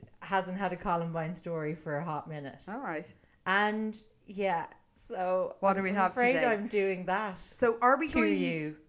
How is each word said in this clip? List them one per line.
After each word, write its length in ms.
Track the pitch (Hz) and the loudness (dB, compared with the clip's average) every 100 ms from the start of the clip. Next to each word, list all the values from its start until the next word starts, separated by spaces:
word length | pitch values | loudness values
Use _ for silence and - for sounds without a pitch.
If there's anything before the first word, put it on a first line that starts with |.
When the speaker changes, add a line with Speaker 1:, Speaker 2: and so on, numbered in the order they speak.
| - - | -18 -18
Speaker 1:
hasn't 380 | - 196 180 185 | -2 0 0 -2
had 160 | 190 | -2
a 20 | 175 | -2
Columbine 560 | 202 170 170 165 160 | 0 0 0 -2 -4
story 400 | 175 175 165 151 | -6 -6 -4 -4
for 240 | 156 165 147 | -6 -4 -4
a 40 | |
hot 240 | 170 151 - | -4 -6 -6
minute. 320 | 151 139 - - | -10 -10 -12 -12
Speaker 2:
All 120 | 226 | -10
right. 300 | 220 156 175 - _ _ - | -6 -8 -8 -18 _ _ 2
Speaker 1:
And 520 | 196 208 214 220 214 - _ - | 4 4 2 -4 -6 -16 _ -12
yeah, 400 | 196 196 165 147 - _ | -2 0 0 -4 -12 _
so 600 | - - 196 185 185 180 - | -20 -10 -4 0 0 -2 0
Speaker 2:
What 120 | 196 190 | 2 2
do 20 | |
Speaker 1:
I'm 40 | 190 | 0
Speaker 2:
we 60 | |
have 180 | 202 185 | 2 2
Speaker 1:
afraid 220 | 247 247 | 4 4
Speaker 2:
today? 140 | - 240 | 4 4
Speaker 1:
I'm 200 | 208 214 | 2 0
doing 380 | 208 196 185 185 | 0 2 0 -2
that 340 | 190 214 180 | -2 -2 -8
Speaker 2:
So 380 | - - 240 226 | -14 0 2 4
are 140 | 247 269 | 4 4
we 100 | 311 | 2
Speaker 1:
to 60 | - | 2
Speaker 2:
going 220 | 214 196 | 4 2
Speaker 1:
you. 380 | 175 165 151 151 | 0 -2 -4 -8